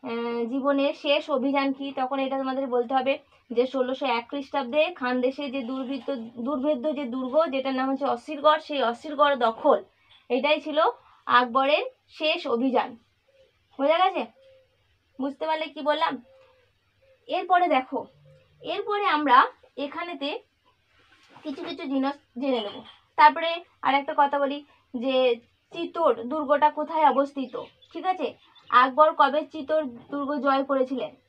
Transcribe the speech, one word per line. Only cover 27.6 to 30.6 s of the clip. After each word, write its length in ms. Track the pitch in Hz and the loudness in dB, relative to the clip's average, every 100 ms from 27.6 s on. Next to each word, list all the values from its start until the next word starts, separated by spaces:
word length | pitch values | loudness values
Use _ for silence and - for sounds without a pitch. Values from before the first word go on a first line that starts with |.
| - _ _ | -12 _ _
ঠিক 140 | 339 349 | -6 -4
আছে? 140 | 370 277 - _ _ _ | -2 -4 -8 _ _ _
আকবর 400 | 247 262 254 302 - | 4 4 6 4 6
কবে 200 | 269 285 302 | 2 2 -4
চিত্তোর 280 | 311 269 311 285 233 - | -10 -2 -2 -2 -10 -10
দুর্গ 180 | 285 277 294 277 | -6 -4 -2 2
জয় 180 | 269 | 2